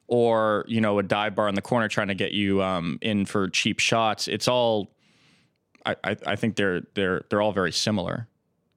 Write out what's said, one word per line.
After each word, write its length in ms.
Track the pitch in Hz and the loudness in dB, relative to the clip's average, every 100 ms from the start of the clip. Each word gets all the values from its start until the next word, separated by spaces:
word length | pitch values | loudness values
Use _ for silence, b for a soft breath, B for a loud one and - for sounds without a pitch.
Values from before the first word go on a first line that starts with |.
| B | B
or, 600 | 120 117 113 110 104 - | 2 4 4 2 0 0
you 120 | 113 | 0
know, 200 | 107 101 | 2 2
a 40 | |
dive 300 | 95 104 107 | 2 0 0
bar 140 | 101 104 | 0 0
in 60 | 98 | 0
the 80 | |
corner 240 | - 123 107 | 0 0 0
trying 220 | - 98 | 0 -2
to 40 | |
get 180 | 95 98 | -2 -2
you, 280 | 104 101 98 | 0 2 2
um, 380 | 95 92 85 67 | 2 0 -2 -2
in 240 | 110 104 95 | -2 0 0
for 240 | 104 95 | 0 -2
cheap 300 | - 113 98 | 0 0 0
shots, 480 | - 120 110 101 - | 2 2 2 -2 -4
it's 200 | 104 - | -2 0
all 460 | 123 117 107 92 _ b b b b b b _ _ - | 2 2 0 -2 _ b b b b b b _ _ -6
I, 100 | 95 | -4
I, 140 | - 104 - | -4 -4 -4
I 80 | 101 | -2
think 200 | 113 98 | -2 -2
they're, 260 | 101 90 - | -2 -2 -4
they're, 300 | - 92 92 - | -2 -2 -2 -2
they're 120 | 104 | 0
all 100 | 107 | 2
very 180 | 98 90 | 0 0
similar. 560 | - 110 107 87 87 117 _ _ _ _ | 0 0 0 -2 -6 -8 _ _ _ _